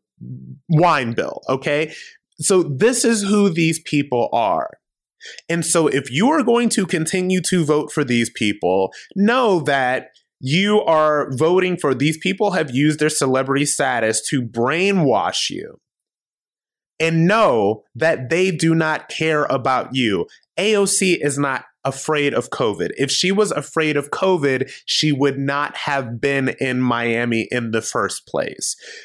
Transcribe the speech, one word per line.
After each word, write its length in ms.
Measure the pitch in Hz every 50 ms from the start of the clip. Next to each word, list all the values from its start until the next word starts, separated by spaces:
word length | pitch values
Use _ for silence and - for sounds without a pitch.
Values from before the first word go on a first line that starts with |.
| _ _ _ - 120 127 127 131 131 127 127 - _ -
wine 440 | 170 151 170 175 160 143 131 117 117
bill, 300 | - - - - - - -
okay? 440 | 135 135 135 160 143 147 160 156 - - - - - _ _ _ _ -
So 240 | 160 - 196 185 170
this 420 | 147 139 131 185 233 254 254 -
is 180 | 254 233 214 202
who 280 | 196 208 208 202 202
these 300 | 165 165 165 160 165 160
people 480 | - - - 147 139 - 127 120 117 - -
are. 380 | 117 113 101 87 80 65 - - - _ _ _ _ _ _ _ _ - - - - - -
And 180 | 170 170 160
so 220 | - - 175 160 147
if 220 | - 139 139 -
you 200 | 120 147 196 262
are 140 | 311 330 233
going 240 | 233 233 240 240 226
to 160 | - - 196
continue 540 | 170 - 165 160 156 - 185 185 185 190 185 165 -
to 160 | - 180 160
vote 260 | 143 151 147 147 151
for 140 | - 160 147
these 260 | 120 123 120 117 113
people, 640 | - - 113 104 101 - - 87 92 98 95 92 - - - - -
know 420 | 190 196 214 240 262 254 226 190 170 143
that 480 | 143 139 139 131 123 127 127 - - _ _ _ _ _ _
you 420 | 123 131 143 175 196 208 208 208 -
are 480 | 165 165 156 156 151 151 147 139 - 135
voting 440 | 120 156 165 180 185 185 185 180
for, 180 | 170 - 143 131
these 220 | 120 139 156 160
people 360 | 156 - 190 190 - 208 202 180
have 180 | 185 160 139
used 300 | 120 131 147 151 151 151
their 100 | 151 151
celebrity 560 | 151 - 147 131 127 131 135 135 135 139 147
status 560 | 143 - - 143 131 127 117 113 110 110 - - -
to 120 | - 135
brainwash 1080 | 123 110 101 117 117 127 147 170 185 202 202 190 160 135 117 98 85 87 92 - - -
you. 300 | - - - - - - _ _ _ _ _ _ _ _ _ _ _ _ _ _ _ _ _ _ _ _ _ _ _ - 156
And 240 | 165 165 165 165
know 580 | 175 208 226 220 175 131 113 104 98 110 110 - _ -
that 340 | 117 156 - - 123 127 120
they 220 | 165 175 185 190
do 240 | 175 151 - 165 160
not 340 | 160 160 156 156 - - -
care 360 | - - 160 160 160 151 143
about 500 | - 131 135 117 131 131 123 95 - 123
you. 320 | 131 123 110 101 87 85 - - _ _ _ _ -
A 180 | 185 214 220
O 80 | 208 202
C 300 | 190 - - 196 185 175
is 240 | - - 147 135 135
not 260 | 143 139 131 127 - - _ _ -
afraid 520 | 139 135 - - - 156 147 147 143 117
of 160 | 113 120 -
covid. 400 | - - 135 110 101 85 87 - - -
If 120 | 135 123
she 220 | - - - 180 196
was 200 | 196 214 185 -
afraid 440 | 147 143 - - 165 156 156 151
of 140 | 143 143 143
covid, 600 | - - - 190 190 170 143 139 131 127 127 - - - -
she 260 | - - - - 156
would 280 | 147 127 143 156 143 131
not 360 | 139 139 139 143 147 - - -
have 420 | - - 143 139 131 117 117 113
been 300 | 139 139 139 139 131 127 - -
in 220 | 135 131 127 123 127
Miami 640 | 123 120 117 120 120 117 113 120 120 117 113 110 -
in 200 | 123 123 117 113
the 100 | 110 113
first 460 | 107 - - 123 104 95 - - -
place. 500 | - - - - - - - - - - - - - - -